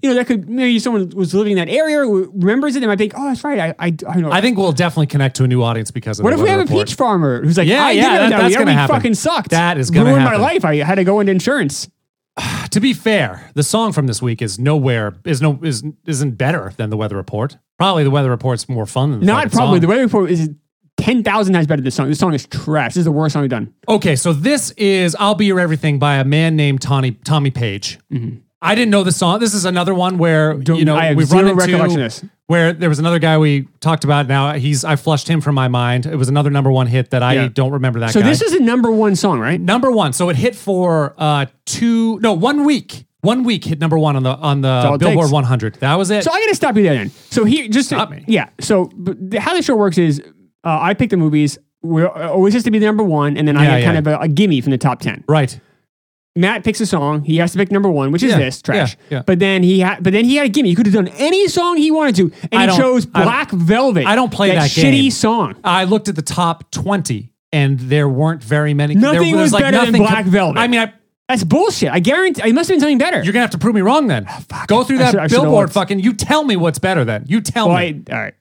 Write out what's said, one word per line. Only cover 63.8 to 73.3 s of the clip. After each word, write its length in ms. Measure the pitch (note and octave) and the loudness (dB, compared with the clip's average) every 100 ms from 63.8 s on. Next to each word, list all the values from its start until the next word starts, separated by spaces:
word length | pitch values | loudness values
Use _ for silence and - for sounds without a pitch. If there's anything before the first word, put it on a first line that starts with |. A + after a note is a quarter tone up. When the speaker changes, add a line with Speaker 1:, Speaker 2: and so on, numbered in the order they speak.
| C4+ F#3 D3+ | 2 2 2
Speaker 2:
I 80 | |
don't 180 | A3 B3 | 0 0
play 180 | - G3+ | 0 0
Speaker 1:
That 120 | F#3 | 2
Speaker 2:
that 80 | C#3+ | 0
Speaker 1:
shitty 320 | - C#3 C3+ | 2 2 4
Speaker 2:
game. 100 | C4+ | 2
Speaker 1:
song. 440 | - G#3+ A3+ D3+ - | 0 0 0 -2 -4
Speaker 2:
I 220 | F#3+ F3+ F#3 | -2 0 0
looked 240 | G#3+ G#3 | 0 -2
at 60 | D#3+ | -8
the 60 | |
top 480 | - - E3+ E3 - | -6 -2 -2 -2 -10
twenty, 640 | - F#3+ G3+ - G#2+ A#2 _ _ | -8 -4 -4 -4 -8 -8 _ _
and 280 | D#3 C#3 C#3 | -2 0 0
there 280 | B2+ D3 C#3+ | 0 0 0
weren't 360 | C3 D#3 E3 | 0 -2 -2
very 320 | A2 D3+ D3+ C#3+ | -2 -2 0 0
many. 180 | D3 | 0
There 200 | D3 C4 | 2 2
Speaker 1:
Nothing 180 | D#4 E4 | 2 2
Speaker 2:
was, 80 | D#4+ D#4 | 2 2
Speaker 1:
was 80 | |
Speaker 2:
like, 100 | D4+ | 2
Speaker 1:
better 140 | C#4 B3+ | 2 2
than 80 | A#3 | 2
Speaker 2:
nothing 80 | A3+ | 4
Speaker 1:
Black 220 | G3+ G#3 F#3+ | 4 2 2
Speaker 2:
com-, 60 | |
Speaker 1:
Velvet. 280 | G3 F3 D3 | 2 2 0
Speaker 2:
I 80 | A#3+ | 0
mean, 120 | A#3+ | 0
I 120 | A3+ _ _ _ _ | -2 _ _ _ _
Speaker 1:
That's 160 | B3+ | -4
bullshit. 460 | F3+ B3 G#4 - D3 | 0 2 2 0 -2
I 100 | D#3 | 0
guarantee, 480 | F3+ D#4 F#4+ C4 G#3+ | 2 2 0 0 0
it 60 | |
must 160 | B3 E4+ | 0 2
have 60 | F4+ | 2
been 60 | |
something 180 | D4 C4+ | 2 2
better. 240 | D#4+ E4+ | 0 -2
Speaker 2:
You're 100 | E3 | -2